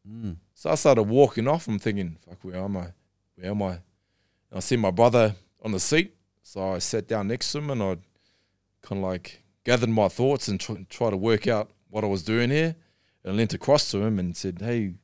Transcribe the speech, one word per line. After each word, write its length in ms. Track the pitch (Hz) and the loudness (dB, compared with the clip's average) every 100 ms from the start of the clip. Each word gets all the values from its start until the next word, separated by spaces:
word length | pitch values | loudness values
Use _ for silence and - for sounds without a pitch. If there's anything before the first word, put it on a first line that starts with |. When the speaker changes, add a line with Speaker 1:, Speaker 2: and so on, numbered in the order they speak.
| 98 | -20
Speaker 1:
Mm. 280 | 110 110 85 - | -10 -10 -10 -14
Speaker 2:
So 160 | _ 151 | _ -2
I 60 | 156 | 4
started 280 | 156 123 | 6 6
walking 440 | 104 123 143 - 120 | 6 6 6 4 -2
off. 200 | 160 - | -2 -2
I'm 120 | 104 | -4
thinking, 380 | 113 101 90 82 - | -2 -4 -6 -10 -18
"Fuck, 120 | 87 | -18
where 140 | 92 90 | -12 -8
am 200 | 98 98 | -6 -6
I? 100 | 87 90 _ _ _ - | -8 -14 _ _ _ -12
Where 160 | 90 | -6
am 100 | 104 | -4
I?" 100 | 98 | -4
And 840 | 87 - _ _ _ _ _ _ 95 | -6 -12 _ _ _ _ _ _ -8
I 40 | |
see 160 | - 123 | -2 2
my 140 | 104 | 2
brother 440 | 90 117 120 110 95 _ _ | 6 6 6 4 2 _ _
on 80 | 113 | -6
the 80 | 98 | -2
seat. 340 | - 156 185 - _ _ | 2 2 0 -6 _ _
So 300 | _ 101 95 | _ -8 -6
I 60 | 92 | -4
sat 280 | - 113 98 | -4 -4 -4
down 200 | 110 101 | -4 -4
next 240 | 117 - | -4 -4
to 60 | 147 | -6
him, 100 | 147 | -4
and 140 | 131 | -4
I 140 | 98 87 - _ _ _ _ _ _ _ - | -2 -4 -10 _ _ _ _ _ _ _ -10
kinda, 200 | 98 95 | -6 -4
like, 380 | 90 - - _ _ | -6 -10 -20 _ _
gathered 260 | - 123 117 | 0 2 2
my 180 | 110 101 | 2 2
thoughts 400 | - 127 139 - | 2 0 0 -2
and 120 | 98 | -4
tr-, 240 | - 104 92 | -6 -10 -12
try 200 | - 117 | -4 -2
to 80 | 98 | 0
work 280 | 104 110 - | 2 2 2
out 220 | 110 110 _ _ | 0 -2 _ _
what 140 | 107 | -4
I 40 | 104 | -2
was 160 | 98 | -2
doing 260 | 82 113 120 | 0 0 2
here. 260 | 147 165 160 _ _ _ _ | 0 0 -4 _ _ _ _
And 100 | - | -4
I 20 | 98 | -2
leant 180 | 113 | 0
across 380 | - - 143 - | -2 2 4 4
to 60 | 101 | 0
him 200 | 107 104 | 0 0
and 200 | 90 85 | -2 -4
said, 240 | 95 87 | -8 -6
"Hey, 320 | 107 120 101 87 | -4 -2 -4 -8